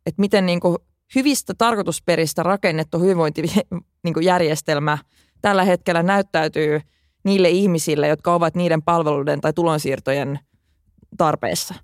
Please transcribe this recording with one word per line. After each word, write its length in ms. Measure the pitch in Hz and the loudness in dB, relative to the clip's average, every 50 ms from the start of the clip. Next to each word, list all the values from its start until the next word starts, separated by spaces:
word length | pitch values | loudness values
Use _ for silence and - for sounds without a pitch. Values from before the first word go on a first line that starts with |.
| - | -10
että 160 | 170 - - | -6 -2 -2
miten 240 | 202 196 - 202 185 | 0 2 2 2 2
niinku 320 | 180 175 175 - 175 170 - _ _ _ _ _ - - | 2 0 0 0 0 -2 -2 _ _ _ _ _ -4 -2
hyvistä 380 | 262 262 294 269 - - - - | 0 0 0 0 -2 -4 -6 -4
tarkoitusperistä 840 | - 226 233 226 208 180 170 156 - - - 165 160 165 151 - 180 160 | 0 0 0 0 0 -2 -4 -6 -4 -2 -2 0 0 0 -2 -2 -2 -2
rakennettu 560 | 175 202 196 - 185 156 156 156 - - 165 | 0 0 0 0 -2 -2 -2 -4 -4 -2 0
hyvinvointi-, 520 | 175 196 190 170 160 151 151 - 156 165 - 208 - - 185 170 | 2 2 2 2 0 -2 -2 -4 -4 -2 -2 -2 -2 -4 -8 -12
<laughs> 240 | - _ _ _ - | -12 _ _ _ -6
niinku 160 | 170 156 160 | -4 -2 0
järjestelmä 800 | 170 185 180 180 170 151 156 151 - - 151 143 147 151 151 143 - _ _ _ _ _ _ _ | 2 2 2 2 2 0 -2 -2 -2 -2 -2 0 0 -2 -2 -4 -6 _ _ _ _ _ _ _
tällä 220 | - 208 196 190 185 | 0 0 2 2 2
hetkellä 400 | 202 180 175 - 190 170 165 170 | 2 2 0 0 0 0 0 2
näyttäytyy 800 | 185 196 202 196 - - 165 156 156 - 156 156 151 147 151 151 _ _ _ _ _ _ _ - | 2 2 0 0 0 0 -2 -2 0 -2 -2 0 0 0 -2 -4 _ _ _ _ _ _ _ -2
niille 260 | 196 196 196 180 165 | 0 2 4 4 4
ihmisille, 580 | 175 190 202 196 170 156 - 175 151 147 143 | 4 4 2 2 2 0 0 0 0 0 2
jotka 260 | 147 156 151 - 175 175 | 0 0 0 0 0 2
ovat 220 | 170 170 160 - | 2 2 0 0
niiden 260 | 175 175 170 165 160 | 0 0 0 0 0
palveluiden 600 | 151 170 170 170 160 151 147 143 139 147 147 143 | 0 0 0 2 2 0 -2 -2 -2 -2 -2 -2
tai 120 | - 156 151 | -2 -2 -2
tulonsiirtojen 840 | 175 170 165 156 151 - 135 135 131 - 135 135 143 131 139 143 143 - _ _ _ _ _ _ _ _ _ _ _ - - - | 0 0 0 0 -2 -2 -4 -6 -4 -2 -2 -2 -2 -2 -4 -6 -8 -10 _ _ _ _ _ _ _ _ _ _ _ -20 -8 -2
tarpeessa. 560 | - 175 151 147 - - 101 85 - - - - - | 0 0 0 0 -2 -4 -4 -6 -6 -8 -10 -14 -12